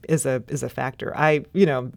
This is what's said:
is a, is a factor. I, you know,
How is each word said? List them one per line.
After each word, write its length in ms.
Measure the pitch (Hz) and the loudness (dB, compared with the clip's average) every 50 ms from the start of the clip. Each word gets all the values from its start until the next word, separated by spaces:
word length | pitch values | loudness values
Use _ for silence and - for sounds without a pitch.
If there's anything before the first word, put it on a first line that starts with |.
| - | -2
is 200 | - 160 147 - | 0 0 2 2
a, 160 | 139 127 127 113 - | 0 0 -2 -2 -4
is 140 | 151 135 123 | -8 -6 -6
a 60 | 123 | -6
factor. 480 | - - 127 131 127 - - - - | -4 -4 -4 -4 -4 -6 -8 -8 -2
I, 300 | - 147 156 151 147 - - - | 0 2 2 2 2 0 -2 2
you 100 | 190 196 | 2 2
know, 260 | 156 139 127 123 127 - | 4 2 -2 -4 -6 -12